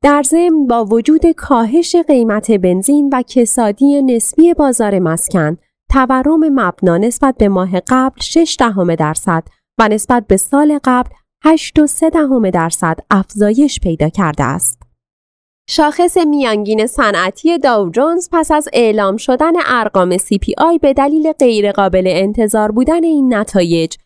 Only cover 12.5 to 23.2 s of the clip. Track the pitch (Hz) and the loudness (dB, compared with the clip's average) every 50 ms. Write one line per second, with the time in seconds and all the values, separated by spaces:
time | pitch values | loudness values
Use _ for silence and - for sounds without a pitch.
12.5 | 180 175 165 170 - - - 165 165 - - _ 214 196 190 _ - 208 208 208 | 0 -2 -2 -2 -4 -2 -2 -4 -4 -4 -2 _ 0 0 0 _ -2 0 0 0
13.5 | 220 247 294 277 - - - 185 165 160 151 156 - - 196 160 151 - 139 120 | 2 2 0 0 0 -4 -4 -4 -2 0 -2 -2 0 -2 -2 -2 -2 -2 -2 -2
14.5 | 143 180 - - - _ - _ _ _ _ _ _ _ _ _ _ _ _ _ | -2 -4 -4 -6 -8 _ -18 _ _ _ _ _ _ _ _ _ _ _ _ _
15.5 | _ _ _ - - - 302 294 294 - 349 349 - 381 330 302 294 285 269 240 | _ _ _ -6 -2 0 0 0 2 0 0 0 2 0 0 0 0 0 0 -2
16.5 | 214 208 208 202 220 214 214 226 - - 254 214 202 175 - 185 - - - 311 | -2 -2 -2 -2 -2 -2 -2 -2 -2 -2 -2 0 0 0 -2 -4 -6 -4 -2 -2
17.5 | 339 320 262 277 240 214 202 170 165 220 269 320 339 349 349 - - 330 311 - | -2 2 0 0 2 2 -2 -2 -2 0 0 0 0 -2 -4 -2 -2 -2 0 2
18.5 | 320 302 302 - - - 240 220 214 214 202 196 190 220 - - 254 254 302 330 | 0 -2 -2 -2 0 0 2 2 2 0 0 -2 -2 -4 -2 -2 0 0 0 0
19.5 | 330 349 302 - 254 277 - - - 196 180 180 175 185 - - 214 196 - - | 0 -2 -2 -2 -2 -2 -2 0 0 0 0 0 0 -4 -2 -2 -4 -4 -2 -4
20.5 | - - - 330 339 311 - 285 269 277 269 285 302 320 302 320 302 _ 269 247 | -2 0 0 0 2 2 2 0 2 2 0 0 0 0 0 -2 0 _ 2 2
21.5 | 226 208 202 202 196 - 196 190 175 185 185 185 175 170 190 202 208 240 226 208 | 2 2 0 -2 0 0 -2 0 0 0 0 0 0 0 -2 -2 0 -2 -2 0
22.5 | 226 220 214 214 214 226 262 294 320 339 330 330 320 294 | 0 0 -2 0 0 0 0 0 0 0 0 0 0 0